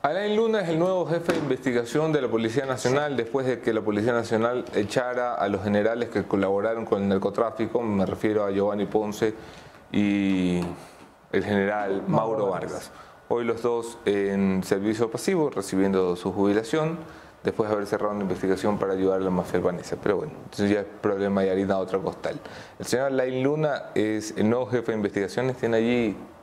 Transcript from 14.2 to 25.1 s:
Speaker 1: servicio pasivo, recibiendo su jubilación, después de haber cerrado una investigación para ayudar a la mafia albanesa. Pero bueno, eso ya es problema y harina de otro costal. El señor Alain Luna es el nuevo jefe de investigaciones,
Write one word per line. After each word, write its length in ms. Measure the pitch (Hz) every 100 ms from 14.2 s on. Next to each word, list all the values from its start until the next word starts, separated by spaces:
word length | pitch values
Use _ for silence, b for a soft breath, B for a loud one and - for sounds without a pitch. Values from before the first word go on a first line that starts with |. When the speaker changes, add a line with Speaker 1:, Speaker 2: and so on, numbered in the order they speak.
| 98 98 98 95
Speaker 1:
servicio 480 | 92 98 104 107 117
pasivo, 400 | - - 190 147
recibiendo 640 | 98 95 95 98 95 92 87
su 160 | 98
jubilación, 680 | 101 101 101 110 160 156 165 B B B B
después 240 | - - 107
de 60 |
haber 120 | 107 101
cerrado 260 | 104 104
una 80 | 104
investigación 560 | 98 92 95 92 110 104
para 160 | 98
ayudar 260 | 95 95 95
a 40 |
la 60 | 95
mafia 280 | 90 87 90
albanesa. 380 | 90 85 - 85
Pero 140 | - 95
bueno, 160 | - - -
eso 120 | -
ya 160 | 101 104
es 60 | 98 -
problema 420 | 107 98 101 98
y 40 | 95
harina 240 | 95 98
de 60 | 95
otro 220 | 92 95
costal. 380 | 85 80 76 78 - B B B
El 80 | -
señor 200 | 123 139
Alain 360 | 131 127 131
Luna 420 | 131 151 156 123 -
es 380 | - 107 107 104 -
el 120 | 107
nuevo 180 | 120 123
jefe 260 | 120 117
de 40 | 110
investigaciones, 580 | 101